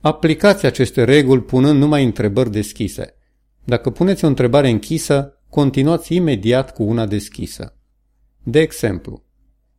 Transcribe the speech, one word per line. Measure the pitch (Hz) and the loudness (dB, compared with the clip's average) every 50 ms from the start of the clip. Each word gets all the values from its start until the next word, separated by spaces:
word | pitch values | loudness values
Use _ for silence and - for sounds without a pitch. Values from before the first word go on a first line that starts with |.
| - | 0
Aplicați | 151 156 - - 160 156 147 - 202 190 202 - | 0 -2 0 0 0 0 4 4 2 2 4 0
aceste | 135 - - 131 113 - - 117 | -2 0 0 -2 0 2 0 2
reguli | 113 135 151 143 127 135 131 | 4 4 4 6 4 2 2
punând | 107 - 123 127 131 147 151 139 | 2 0 0 2 2 4 4 4
numai | 139 147 151 143 135 | 4 2 2 2 0
întrebări | 120 104 - 107 104 101 117 131 117 | 0 0 -2 -2 -2 0 0 -2 -2
deschise. | 104 107 101 - - - 113 92 - - - - _ _ _ _ _ _ _ _ _ _ _ | -2 -4 -6 -6 -6 -8 -8 -8 -6 -10 -14 -14 _ _ _ _ _ _ _ _ _ _ _
Dacă | - 123 117 - 135 | -4 -4 -2 -2 -4
puneți | 117 - 170 190 196 - - | -2 0 0 0 0 0 0
o | 156 | 0
întrebare | 135 - 123 123 117 143 143 131 | 2 2 0 2 2 2 2 2
închisă, | 117 104 - - 160 160 - - 147 139 139 139 _ _ _ _ | 0 0 -2 -4 -6 -6 -2 0 -2 -2 -2 -4 _ _ _ _
continuați | - 151 147 135 131 143 139 151 170 165 165 - 160 | -2 0 0 0 0 0 0 0 0 -2 -2 -2 -2
imediat | 180 180 160 135 101 92 110 120 131 139 - - | 0 0 0 -2 -2 0 0 0 0 0 -4 -6
cu | - 110 | -6 -4
una | 104 117 117 113 | -2 -2 -2 -2
deschisă. | 104 104 104 104 - - - - - - - - - _ _ _ _ _ _ _ _ _ _ _ _ _ _ _ | -4 -4 -6 -6 -10 -14 -14 -14 -14 -12 -14 -16 -16 _ _ _ _ _ _ _ _ _ _ _ _ _ _ _
De | 123 117 151 | -2 0 0
exemplu, | 160 156 - - - 110 95 85 - - - - _ _ _ _ _ _ _ _ _ _ _ | 0 0 -2 -6 -4 -4 -4 -6 -10 -14 -18 -18 _ _ _ _ _ _ _ _ _ _ _